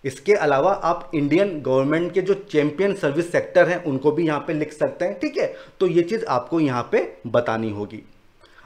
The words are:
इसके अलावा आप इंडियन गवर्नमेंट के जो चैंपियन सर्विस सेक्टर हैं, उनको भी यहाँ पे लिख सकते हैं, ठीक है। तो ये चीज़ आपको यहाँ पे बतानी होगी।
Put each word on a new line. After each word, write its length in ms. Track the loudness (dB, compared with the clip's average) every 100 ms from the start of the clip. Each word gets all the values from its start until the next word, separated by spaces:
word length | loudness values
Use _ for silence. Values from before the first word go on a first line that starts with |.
इसके 300 | -8 -4 2
अलावा 360 | 4 4 4 4
आप 400 | 2 0 -2 -2
इंडियन 360 | -2 2 2 2 -2
गवर्नमेंट 500 | 0 2 2 0 0
के 80 | -2
जो 120 | 0 -2
चैंपियन 500 | 0 0 2 0 -2
सर्विस 360 | 0 0 0 0
सेक्टर 380 | -2 2 4 4
हैं, 140 | 2
उनको 280 | -2 0 0
भी 140 | 2 0
यहाँ 120 | -2
पे 140 | -2
लिख 200 | -4 -4
सकते 320 | -2 -4 -2
हैं, 140 | -6 -4
ठीक 180 | -4 -2
है। 160 | -4 -6 -20 _
तो 80 | 0
ये 140 | 2
चीज़ 240 | 0 -4
आपको 340 | -2 -2 0 0
यहाँ 280 | 0 0 0
पे 160 | -2 -2 -8 -2
बतानी 420 | 0 0 -2 -4
होगी। 300 | -6 -10 -12 -18 -20 _ _ -20 -20